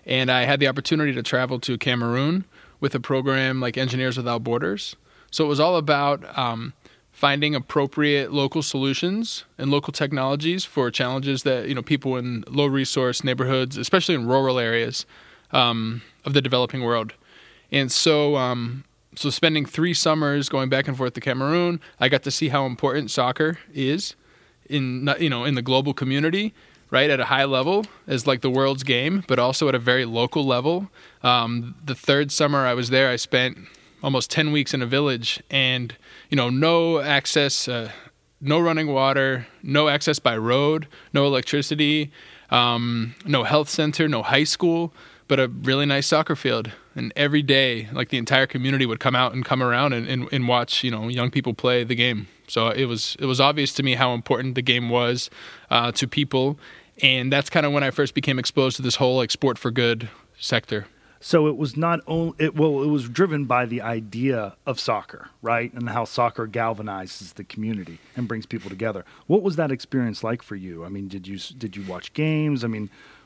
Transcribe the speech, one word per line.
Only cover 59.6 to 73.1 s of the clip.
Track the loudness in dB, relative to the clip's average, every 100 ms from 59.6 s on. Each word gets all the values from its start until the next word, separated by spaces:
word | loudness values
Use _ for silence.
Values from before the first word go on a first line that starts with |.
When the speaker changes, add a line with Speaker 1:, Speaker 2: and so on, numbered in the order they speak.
| -2
Speaker 1:
good | 0 0 0 -6 -16 _ -12
sector. | -4 -2 -2 -8 -8 _ _ _
Speaker 2:
So | 2 4 4
it | 0
was | -4 -2
not | 0 -2 -2
only, | -2 -2 0
it, | -2 2
well, | 2 2
it | 0
was | 0 -2
driven | 0 0 0
by | 0 0
the | 0 -4
idea | -4 -6 -6 -4 -2 -2 -4 -8 -8
of | -6
soccer, | -2 -4 -4 -18 -20 _
right? | -2 -2 -2
And | -6 -6
how | -4
soccer | -4 0 -2 -2 -6
galvanizes | -4 -4 -4 -6 -8 -10 -14 -18
the | -16
community | -14 -8 -6 -6 -8 -16 -14 -8
and | -6
brings | -6
people | -8 -10 -10
together. | -6 -6 -6 -12 -10 2
What | 2
was | 2
that | -2 -2
experience | -4 -4 -2 -2 -4
like | -4 -6
for | -8 -12
you? | -12 -12
I | -12
mean, | -10 -10
did | -10 -12
you | -12
s-, | -14
did | -12 -10 -10
you |
watch | -10 -10 -10
games? | -2 0 0 0 -2
I | -2
mean, | -6 -8 -12 -20